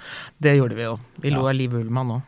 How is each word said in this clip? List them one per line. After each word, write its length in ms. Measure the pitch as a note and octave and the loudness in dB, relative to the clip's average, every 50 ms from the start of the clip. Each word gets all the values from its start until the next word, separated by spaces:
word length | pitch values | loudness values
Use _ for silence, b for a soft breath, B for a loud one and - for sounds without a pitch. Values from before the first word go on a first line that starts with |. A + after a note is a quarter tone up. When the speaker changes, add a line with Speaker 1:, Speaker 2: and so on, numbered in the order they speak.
| B B B B B B B - D3+ | B B B B B B B 0 4
Speaker 1:
Det 140 | D3 C#3+ C#3 | 4 6 6
gjorde 160 | C3 A#2 G#2+ A2+ A#2 | 4 2 0 -4 -4
vi 60 | A2+ | -4
jo. 80 | A2+ A2 A#2+ - - - - | -6 -6 -10 -14 -14 -6 -2
Vi 80 | C#3+ | 0
lo 160 | B2+ C3 C3 | 0 2 2
Speaker 2:
Ja. 80 | C3+ C3+ | 2 0
Speaker 1:
av 40 | C3 C3 | 0 0
Liv 160 | B2 A#2+ A#2 | -2 -2 -2
Ullmann 320 | A2+ A2+ A#2+ B2+ C3 B2 A#2 B2+ | -2 -2 -2 -2 -2 -2 -4 -4
også. 40 | C#3 | -6